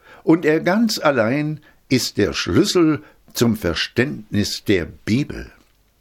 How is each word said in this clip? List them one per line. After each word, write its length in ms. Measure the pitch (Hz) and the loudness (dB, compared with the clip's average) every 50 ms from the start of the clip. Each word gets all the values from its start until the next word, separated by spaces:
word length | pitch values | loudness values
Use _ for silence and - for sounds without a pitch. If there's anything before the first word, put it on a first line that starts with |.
| _ - - - _ | _ -20 -20 -6 _
und 220 | - 156 170 175 | 2 2 2 2
er 140 | - 151 160 | 2 0 2
ganz 400 | 151 170 180 214 240 214 214 - | 0 0 2 2 2 0 0 0
allein 640 | - 156 139 123 107 110 127 147 147 151 156 - - - _ _ _ _ | 0 0 2 2 2 0 0 -2 -2 -4 -6 -8 -12 -18 _ _ _ _
ist 280 | 135 127 - - - - | 0 0 0 -2 -2 0
der 160 | 104 85 69 | 0 0 0
Schlüssel 680 | - - - 85 104 180 208 - 185 170 156 151 135 - - - _ _ - - | -4 -4 0 2 2 2 2 2 2 2 2 2 -2 -6 -12 -20 _ _ -16 -4
zum 240 | - 120 117 110 101 | 0 0 2 2 0
Verständnis 1040 | - 87 80 - - - - - 123 147 147 - - - - 101 101 - - - - | -2 -4 -4 -4 -6 -4 -2 -2 -2 -2 -4 -10 -10 -6 -4 -2 -2 -2 -6 -8 -2
der 200 | - 104 92 80 | 0 0 0 0
Bibel. 680 | 76 - - - - 104 123 143 - - - - - - _ _ _ _ _ _ _ _ _ | -4 -8 -10 -4 -2 -2 -2 -2 -4 -8 -12 -14 -16 -18 _ _ _ _ _ _ _ _ _